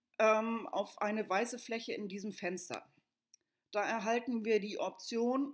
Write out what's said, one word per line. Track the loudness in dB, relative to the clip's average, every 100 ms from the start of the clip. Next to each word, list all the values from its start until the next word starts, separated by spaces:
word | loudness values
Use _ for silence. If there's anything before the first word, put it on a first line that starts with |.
| _ 4
ähm, | 6 6 4 -2 -2
auf | -2 -2 -2
eine | -2 0 2
weiße | 2 2 -2
Fläche | -4 -4 -4
in | -6 -6
diesem | -6 -6
Fenster. | -4 -4 -4 -4 -8 -10 _ _ _ _ -20 _ _ _
Da | -2
erhalten | 0 0 0 0 0 -2
wir | 2 2
die | 2 -2
Option, | -4 -4 -4 0 2 2 0